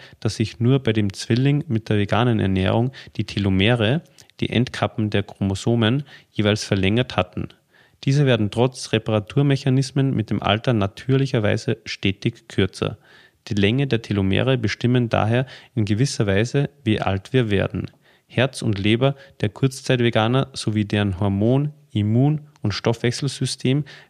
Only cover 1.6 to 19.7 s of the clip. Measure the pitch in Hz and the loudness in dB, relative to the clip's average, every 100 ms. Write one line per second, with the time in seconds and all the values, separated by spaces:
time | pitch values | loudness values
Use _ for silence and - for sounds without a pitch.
1.6 | - 110 - 104 101 104 123 110 98 95 | 0 -4 0 -2 0 2 2 2 2 0
2.6 | 95 110 123 - - - 107 - 101 95 | 2 2 0 -4 -12 -8 -6 -2 0 4
3.6 | 101 123 107 156 - - - - - 110 | 4 4 2 0 -4 -20 -18 -8 -2 0
4.6 | 123 - 107 - 107 101 - - 98 98 | -2 -2 -4 -2 -2 -2 -4 -4 -2 -2
5.6 | 117 117 110 135 147 - _ - 104 107 | 0 2 2 0 -4 -16 _ -2 0 0
6.6 | - 101 92 113 127 - 90 - - - | 0 0 2 0 0 -2 -4 -4 -10 -12
7.6 | _ _ _ _ - 139 135 117 104 113 | _ _ _ _ -2 2 4 2 0 0
8.6 | 127 127 - 110 - 107 101 139 143 139 | 0 -2 -4 -4 0 -2 0 0 2 0
9.6 | 135 131 131 143 135 123 110 - 95 104 | 0 0 0 0 0 0 -2 -2 0 0
10.6 | 131 113 98 - - 135 135 123 104 104 | 2 0 0 -4 -2 0 0 0 0 0
11.6 | - 117 - - 98 95 117 - - - | -2 -6 -8 -4 -4 -2 -4 -6 -8 -2
12.6 | 95 - 101 101 _ - - _ - 104 | -2 -2 -6 -6 _ -20 -20 _ -6 0
13.6 | 98 127 139 110 - 101 95 101 117 131 | 2 2 0 -2 -2 0 2 2 2 0
14.6 | 110 - 120 127 117 - 104 120 131 - | -2 -2 0 2 2 0 2 0 -2 -10
15.6 | - 120 104 107 139 - 104 98 120 143 | -8 -4 0 0 0 0 0 0 0 -2
16.6 | 147 _ 113 107 - 95 - 131 113 95 | -4 _ -2 -2 0 -4 -2 -2 0 0
17.6 | 95 92 - - _ _ _ - 131 - | 0 -4 -8 -12 _ _ _ -2 -2 -2
18.6 | 117 98 98 113 135 139 - - 107 - | -4 0 2 2 2 -2 -10 -6 -6 -2
19.6 | 135 | -2